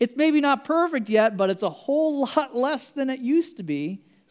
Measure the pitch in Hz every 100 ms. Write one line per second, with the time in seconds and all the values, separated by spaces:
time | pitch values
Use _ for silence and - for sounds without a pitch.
0 | 240 - 311 302 285 269 - 320 339 294
1 | 208 214 220 196 190 190 190 151 - 294
2 | 311 285 262 - 277 240 262 285 - 285
3 | 262 262 247 320 330 - 170 147 147 190
4 | _ _ _